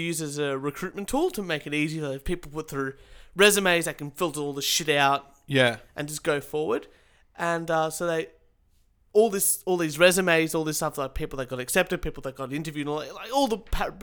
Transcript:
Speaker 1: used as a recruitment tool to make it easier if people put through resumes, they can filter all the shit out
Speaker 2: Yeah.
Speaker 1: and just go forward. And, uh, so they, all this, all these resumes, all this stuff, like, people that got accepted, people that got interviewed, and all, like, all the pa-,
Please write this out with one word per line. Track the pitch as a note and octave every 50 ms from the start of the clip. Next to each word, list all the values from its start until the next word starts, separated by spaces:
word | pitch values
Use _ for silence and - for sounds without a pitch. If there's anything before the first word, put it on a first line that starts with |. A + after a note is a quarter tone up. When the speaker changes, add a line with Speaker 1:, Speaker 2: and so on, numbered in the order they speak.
| E3
Speaker 1:
used | E3+ E3 D#3 E3
as | D3 C#3+ D3
a | D3 C#3+ C#3
recruitment | C3+ C3+ D3 C#3+ - F#3 F#3 - - G3+ -
tool | - C#4 E4+ F#4 -
to | A3 G3+
make | F3 D#3+ D3 -
it | D#3 D3
easier | D3+ D3+ D#3+ D#3 D#3+ D3+ C#3 C3+
if | C#3 -
people | - F#3 - - C#3+
put | C#3 D#3 D3+ -
through | D3 C#3 C3+ C3+ C3 - - - - - - - -
resumes, | F3 G3 G#3 G3 G3+ G3 F#3 F3 E3+ D#3+
they | E3 D3
can | - D3 C#3+
filter | - - F#3 E3 C#3+ D3+
all | D3 C#3+ C#3
the | C#3+ C#3
shit | - - - E3+ D#3
out | D3 C#3+ C#3 C3+ C#3 C#3 - - _ _ _
Speaker 2:
Yeah. | - C#3 C3 B2+ A#2+ A#2 - - - -
Speaker 1:
and | - D3 D3
just | D3+ D3 -
go | E3 D3 C#3+
forward. | C3 - - D3+ D#3 F3+ A3+ D4+ - - _ _ _ _ _ _ _ _ _
And, | - F3 E3+ E3+ E3+ E3 D#3+
uh, | E3 D#3+ D#3+ D#3+
so | D#3 - F3
they, | E3+ E3 D#3+ - - - _ _ _ _ _ _ _ _ _ _ _ _ _ _ _ -
all | G#3 A3+ A3+
this, | F#3+ G3 F#3 - - - -
all | F#3 F#3
these | F3 E3+ D#3 C#3+ D3
resumes, | F3 F#3 F3 F#3+ F#3 F3+ E3 D#3+ D#3+ D#3 -
all | E3 D#3
this | D#3 D3+
stuff, | - E3 D3+ -
like, | - C3+ C3 -
people | - D3 - - C3+
that | C3 -
got | C3 B2
accepted, | B2+ - - F#3+ F3+ - F3+ F3
people | - D#3+ - - B2+
that | C3+ C3
got | - C#3 B2 C#3
interviewed, | D3+ D#3+ D#3+ D3 D3+ C#3+
and | D3 D3
all, | D3+ C#3+ C3 -
like, | D#3 G3 A3 B3
all | C#4 C#4 A#3
the | A3+ G3
pa-, | - - - - G3+ - - -